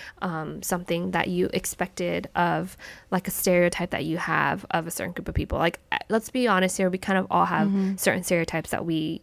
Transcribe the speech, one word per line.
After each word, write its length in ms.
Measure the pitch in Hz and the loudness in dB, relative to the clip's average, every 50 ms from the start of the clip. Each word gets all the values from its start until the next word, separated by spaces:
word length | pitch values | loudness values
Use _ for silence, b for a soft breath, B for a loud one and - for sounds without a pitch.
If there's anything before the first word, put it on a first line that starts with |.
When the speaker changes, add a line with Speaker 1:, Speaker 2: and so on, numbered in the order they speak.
| B B B - - | B B B -8 -6
Speaker 1:
um, 400 | 185 165 160 156 151 151 156 185 | -6 -4 -4 -6 -8 -8 -8 -4
something 480 | - 190 175 180 - 175 170 175 185 | -4 -4 -4 -2 -2 -2 -2 -2 -2
that 160 | 180 170 170 | -2 -2 0
you 240 | - 180 175 180 - - | 0 0 0 0 0 0
expected 760 | 190 - - - - 180 180 - - 180 175 175 170 - - - | -2 -4 -4 -4 -4 -6 -6 -4 -6 -4 -2 -2 -4 -4 -4 0
of, 400 | - 175 175 165 156 170 190 - B B B B B B B | 0 2 2 2 0 -2 -4 -8 B B B B B B B
like, 160 | - 185 - | -2 -2 -2
a 60 | - - | -2 -4
stereotype 580 | - - 196 180 175 175 175 170 - 175 175 | -2 2 4 6 6 6 4 2 0 -4 -4
that 140 | - - - | -2 -4 -2
you 140 | 160 160 175 | -2 -2 -4
have 460 | - - 160 151 147 143 - 190 196 - | -2 0 0 2 2 2 0 -2 -4 -2
of 160 | - 170 160 | -2 -2 -2
a 40 | 165 - | -2 -6
certain 220 | - 185 185 180 | -6 -6 -6 -6
group 120 | - - - | -8 -8 -4
of 60 | - | -2
people. 240 | - - - - 135 | -2 -2 0 0 0
Like, 220 | 156 170 170 - - _ | 2 0 0 -2 -6 _
uh, 80 | - - - - | -4 -4 -2 0
let's 220 | 208 226 220 - | 0 0 0 0
be 160 | - 262 247 | -2 0 2
honest 300 | 233 202 185 190 185 185 - | 4 4 4 4 2 2 2
here, 100 | 190 185 | 0 2
we 80 | 180 190 | 0 0
kind 200 | - - 190 190 | 0 2 2 2
of 80 | 190 190 | 2 4
all 180 | - 175 170 | 4 4 4
have 200 | 175 175 - 208 | 4 4 2 2
Speaker 2:
Mm-hmm. 300 | 202 196 196 190 190 196 | 4 4 2 2 0 0
Speaker 1:
certain 260 | 185 - 196 - 180 180 | 2 2 2 2 2 2
stereotypes 480 | - 185 170 165 - - 165 - - | 2 2 2 2 0 -2 -4 -4 -2
that 160 | - - - | -4 -4 -2
we, 340 | 170 165 156 156 156 165 - | -2 0 0 0 -2 -4 -6